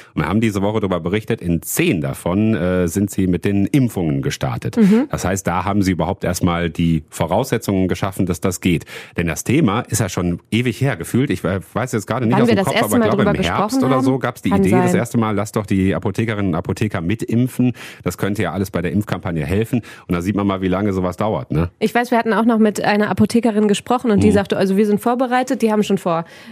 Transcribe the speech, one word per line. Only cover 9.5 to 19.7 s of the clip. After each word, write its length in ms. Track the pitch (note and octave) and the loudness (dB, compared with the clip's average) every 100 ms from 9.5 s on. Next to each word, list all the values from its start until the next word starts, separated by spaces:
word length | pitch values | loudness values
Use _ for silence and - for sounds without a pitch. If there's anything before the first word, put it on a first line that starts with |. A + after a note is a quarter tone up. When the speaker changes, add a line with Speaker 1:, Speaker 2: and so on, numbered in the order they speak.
| B2+ A#2+ G#2+ | 2 2 0
Speaker 1:
ist 180 | - - | -4 -4
ja 100 | G2+ | -2
schon 300 | - F2+ E2+ - | -2 -2 -4 -2
ewig 280 | A2 B2 G#2 | -2 -2 -2
her 140 | C3+ G2 | -2 -2
gefühlt. 320 | E2+ A#2 C#3 | -2 0 0
Ich, 140 | F#2 | 0
äh, 160 | D#2+ F#2+ - | -2 -4 -4
weiß 180 | - B2 | -6 -4
jetzt 140 | A2+ - | -4 -4
gerade 180 | A2+ F3+ | -2 2
nicht 100 | B2+ | 4
Speaker 2:
Wann 80 | |
Speaker 1:
aus 40 | A#3 | 4
Speaker 2:
wir 60 | G#3 | 4
Speaker 1:
dem 20 | |
Speaker 2:
das 60 | F#3+ | 2
Speaker 1:
Kopf, 80 | G#3 | 0
Speaker 2:
erste 100 | A3 A3+ | 2 2
Speaker 1:
aber 40 | |
Speaker 2:
Mal 60 | G#3+ | 2
Speaker 1:
ich 40 | |
glaube, 120 | G3 | 2
Speaker 2:
drüber 140 | G3+ G3+ | 2 2
Speaker 1:
im 60 | |
Herbst 260 | E3+ G#2 G#3 | 0 0 0
Speaker 2:
gesprochen 160 | C4 F3 | 0 2
Speaker 1:
oder 80 | C3 | 2
Speaker 2:
haben? 60 | C3 | 2
Speaker 1:
so 140 | C3 | 0
gab's 220 | B2 - | -2 -4
die 80 | - | 0
Speaker 2:
Kann 100 | - | 2
Speaker 1:
Idee 80 | G2 | 4
das 200 | A2 F3+ | 4 4
Speaker 2:
sein. 80 | - | 0
Speaker 1:
erste 180 | A#2 A#2+ | 0 0
Mal, 180 | A2 G2+ | 0 -2
"Lass 160 | G#2+ | -2
doch 140 | - G2 | -4 0
die 300 | G2 F#2+ D#2+ | 2 2 0
Apothekerinnen 560 | - F#2 A2 G#2 G2 | -2 -2 -2 -2 -2
und 40 | E2 | -2
Apotheker 460 | - - A2 G2+ | -2 -2 -2 -2
mitimpfen. 720 | E2+ A2+ - A2+ B2+ - B2 A#2 - - | -2 -4 -2 0 0 2 0 0 -10 -8
Das 140 | - - | -8 -4
könnte 260 | G2 G2+ | -4 -2
ja 80 | F2+ | -2
alles 200 | E2 G2 | -2 -2
bei 100 | F2 | -2
der 100 | E2+ | -2
Impfkampagne 540 | F2+ G#2 F#2 F2+ E2+ C#2+ | -2 -2 -4 -4 -4 -2
helfen." 360 | F#2+ A2 | -2 0